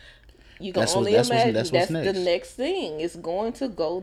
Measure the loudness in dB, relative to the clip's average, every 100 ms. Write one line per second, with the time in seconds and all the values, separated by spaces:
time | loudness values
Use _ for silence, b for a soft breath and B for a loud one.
0 | B B B B B B -6 0 2 2
1 | 4 4 4 4 4 2 2 2 2 0
2 | -2 0 0 0 -2 -6 -4 -4 -6 -6
3 | -6 -6 -6 -4 -4 -4 -6 -4 -4 -4